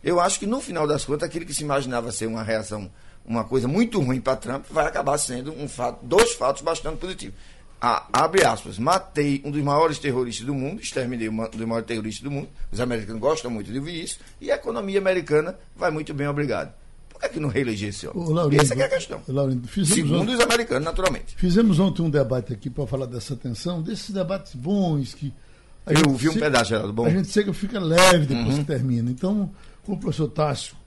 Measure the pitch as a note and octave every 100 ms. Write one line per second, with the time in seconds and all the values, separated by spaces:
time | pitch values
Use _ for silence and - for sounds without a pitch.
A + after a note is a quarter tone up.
0 | - F3 F3+ - G3 C4 F#3 E3+ D3+ D3
1 | - D3 E3+ E3+ E3 C#3+ D3 C#3 B2+ A#2+
2 | A#2 - A2+ A2 G#2+ A2 G#2 G#2+ F#2+ -
3 | - - - A#2 G#2+ C3 B2 E3+ A#3 G#3+
4 | B2+ B2+ A#2+ C3 A#2 C#3 - D#3 D#3+ -
5 | C#3 C3+ - B2 C3+ C#3 C#3+ - B2 A#2+
6 | B2 F#3 A#3 - B2+ C#3 D3+ E3 D#3 D#3
7 | F3+ F#3 A2 G2 - - - - A#2+ A2
8 | - B2 D#3+ F#3+ C#3+ A2+ - F#2 C3 F#3+
9 | F#3 D3+ C#3+ C#3 C#3+ D3 C#3+ D3 E3 D3
10 | C#3+ B2 B2 A2 B2 C#3 C3+ G#3 - -
11 | B2 B2 A2 A2 A2+ A2 A2+ A2+ A2+ A#2
12 | A2 G2+ C3 C#3 - - - C3 B2 A#2
13 | G2+ A2+ B2+ D#3 B2 A2+ F#2+ B2 D3 E3+
14 | - - - - - C#4+ - A#3 G3 G3
15 | F#3+ F#3 D3+ D3+ E3 F#3+ - - F3 D#3
16 | D3+ D3 D3 C#3+ C#3+ G2 D2 - - -
17 | - - - - D3 A#2+ B2 G#2 G#2 G2+
18 | - F#3 E3+ D#3+ D#3 C#3+ C#3+ C3 C#5 C5
19 | - - - C3+ C#3 B2+ A#2+ G3+ D#3+ G3
20 | D3+ - G3+ B3 A#3 A#3 A3+ C3 D#3+ E3
21 | F#3 - - - F#3 F3+ A3+ D#3+ F#3+ -
22 | E3 D3 A#2+ B2+ - A2 C3+ B2 B2 C3+
23 | B2+ A#2+ - A#2 C3 A2 F3 F3 D#3+ G#3+
24 | - G3 E3+ F#3+ - B2+ C#3+ G3+ F3+ D3
25 | B2+ - C#3 - - - - - - D3+
26 | D#3 C3 D3 F#3 D3+ B2+ A2 A2 G2+ G#2+
27 | A#2 F#3 F3+ G#3 G3+ E3 G3+ A#3 D#3+ E3
28 | F#3 F3 C#3+ A#2+ A#2 C#3 D3 C3+ B2+ A#2
29 | A#2+ B2+ F#3 G#3 G3 - - - - F#3
30 | - B2 D3+ - D3+ C3+ - -